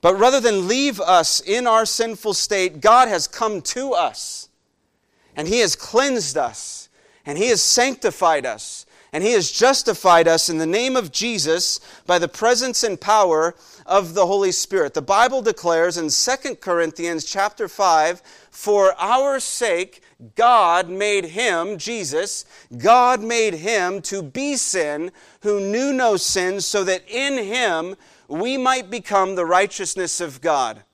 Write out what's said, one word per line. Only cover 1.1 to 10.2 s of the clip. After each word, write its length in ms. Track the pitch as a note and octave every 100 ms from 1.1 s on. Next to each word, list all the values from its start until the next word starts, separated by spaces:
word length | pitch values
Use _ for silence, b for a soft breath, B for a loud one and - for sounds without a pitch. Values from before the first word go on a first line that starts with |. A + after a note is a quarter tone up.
| F3+ D#3+ -
in 260 | - G#3+ B3
our 200 | A3+ A3
sinful 480 | - A3+ G#3+ G#3+
state, 460 | F#3+ - G3+ F#3 D#3
God 280 | G#3 A#3 B3+
has 180 | F#3+ -
come 340 | - A3 G3+
to 300 | - B3 C4+
us, 580 | G3+ D3+ G#2+ - - - _ _ _ _ _ _ _ _
and 140 | - D#3
He 120 | A3+
has 140 | G3+
cleansed 600 | - - A3+ C#4 B3 D3+ C#3+
us, 520 | B2 G#2+ - - - b b b -
and 100 | D3
He 100 | A#3
has 120 | G#3
sanctified 840 | - - B3+ A#3+ G#3+ - F3 D3+ B2+
us, 400 | A2 - - - b b
and 120 | D3+
He 80 | G3+
has 180 | A#3 E3
justified 760 | - A#3 C4+ - G3+ F#3 E3+